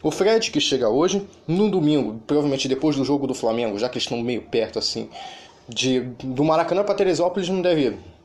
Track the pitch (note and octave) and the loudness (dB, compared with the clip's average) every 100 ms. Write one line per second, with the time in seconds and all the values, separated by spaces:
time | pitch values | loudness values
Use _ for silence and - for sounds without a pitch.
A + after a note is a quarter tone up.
0 | D#3 - G3 A3+ A3+ D3+ - C3+ A#2 B2 | -2 2 2 4 2 -2 0 2 2 2
1 | F3+ F#3+ G3 - - E3+ G#3 F#3+ D3+ D3+ | 2 0 -4 -14 -4 2 2 4 2 2
2 | A2 A2 - D3 C#3+ C3+ C3 C3+ D#3 C3+ | 0 -6 0 0 2 0 -2 0 0 0
3 | C3 C#3+ C3+ B2+ A#2 A2+ A#2 G2+ B2 B2 | 0 0 -2 -2 0 0 -2 -2 -2 -2
4 | - A#2+ A#2 A#2 - A#2+ A2 A2+ - A#2 | -4 -4 -2 -4 -2 -2 0 -2 -4 -6
5 | A2 - - - - - - A2+ B2+ B2+ | -8 -12 -16 -16 -20 -20 -10 -2 0 0
6 | B2 A#2+ C3 B2+ D3+ D#3+ E3 F3 G#3 C#3 | -2 -8 -6 0 2 2 2 0 0 0
7 | F#3+ D#3 F3 G3 F3 F#3+ F3+ D#3+ B2+ G2 | 0 2 0 0 -2 0 2 2 0 -2
8 | - - | -16 -20